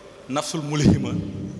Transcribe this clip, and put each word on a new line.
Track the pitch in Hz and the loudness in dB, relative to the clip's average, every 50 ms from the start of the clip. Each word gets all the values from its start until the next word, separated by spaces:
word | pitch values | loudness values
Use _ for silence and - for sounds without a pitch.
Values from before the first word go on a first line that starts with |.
| - - - - - - | -20 -20 -20 -18 -10 -6
nafsul | 127 151 151 - - 165 | -4 -4 -4 -4 -6 -6
mulhima | 147 147 151 151 143 - 165 135 127 120 - 101 101 - - - - - - | -4 -2 0 4 6 6 6 6 2 -2 -4 -4 -6 -6 -8 -10 -10 -10 -12